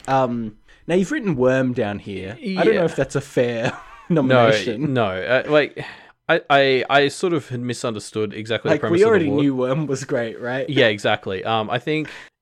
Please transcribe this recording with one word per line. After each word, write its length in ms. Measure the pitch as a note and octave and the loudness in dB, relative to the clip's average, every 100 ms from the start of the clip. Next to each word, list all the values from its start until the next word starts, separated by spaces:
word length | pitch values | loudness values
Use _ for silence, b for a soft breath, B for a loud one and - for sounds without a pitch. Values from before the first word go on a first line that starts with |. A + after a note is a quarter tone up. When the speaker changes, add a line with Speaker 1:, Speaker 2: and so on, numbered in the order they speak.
| - | -2
Speaker 1:
Um, 480 | C3 B2+ A#2+ A2+ - _ b b | 0 0 -2 -6 -10 _ b b
now 80 | F3 | 0
you've 160 | G3 | 0
written 240 | D4+ G#3+ C#3 | -2 -2 2
Worm 360 | B2+ C3 C3 | 2 2 0
down 280 | B2 G#2 G2+ | 0 -2 -4
here. 360 | G#2 F#2+ F#2 A2+ | -8 -10 -10 -10
I 240 | B3+ F#3+ | -6 0
don't 100 | E3+ | 2
know 60 | - | 2
Speaker 2:
Yeah. 40 | |
Speaker 1:
if 120 | E3 E3 | 0 -2
that's 180 | C3+ | -4
a 60 | C#3+ | -4
fair 580 | - - A#2+ A#2 A#2+ - - | -4 -2 -2 -2 -4 -6 -12
<laughs> 160 | - - | -12 -2
Speaker 2:
No, 140 | E3 | 0
Speaker 1:
nomination. 680 | C3 B2+ A#2 G#2+ F#2+ A2 D3+ | 4 6 6 4 0 -4 -2
Speaker 2:
no. 140 | B2+ G#2+ | 0 0
Uh, 360 | F#2 F#2 B2+ - | -2 0 0 2
like, 360 | D3+ C3+ - B B B _ - | 2 2 -2 B B B _ -2
I, 120 | E3 - | 0 4
I, 340 | C#3+ C3+ C3 - | 4 4 2 2
I 180 | C#3 C#3+ | 2 2
sort 240 | - F#3 | 0 -2
of 140 | E3 - | -2 -4
had 120 | B2+ | -6
misunderstood 720 | B2 A#2+ B2+ G#2+ - G#2+ G#2+ | -6 -4 -6 -6 -6 -4 -4
exactly 360 | G#2 A2 A2 - | -4 -4 -2 0
Speaker 1:
Like, 80 | D3+ | 0
Speaker 2:
the 80 | A#2 | 2
premise 100 | E3+ | 2
Speaker 1:
we 40 | |
Speaker 2:
of 40 | A3 | 4
the 40 | |
Speaker 1:
already 160 | G#3+ D#3 | 4 2
Speaker 2:
award. 140 | C#3 | 0
Speaker 1:
knew 100 | C#3+ | 0
Worm 320 | C3 B2+ C#3 D3 | 0 0 -2 -2
was 180 | C3+ | -4
great, 360 | C#3 C#3 A#2 - | -4 -4 -4 -6
right? 280 | A#2+ B2+ C#3 | -6 -6 -2
Speaker 2:
Yeah, 200 | C#3 A#2+ | 2 2
exactly. 560 | G#2 A#2+ G#2+ - F#2+ | 2 0 -2 -4 -6
Um, 240 | G#2+ A2+ A2 | -2 -2 -2
I 80 | B2+ | -4
think, 300 | - D3+ D3+ B B _ | -2 -4 -6 B B _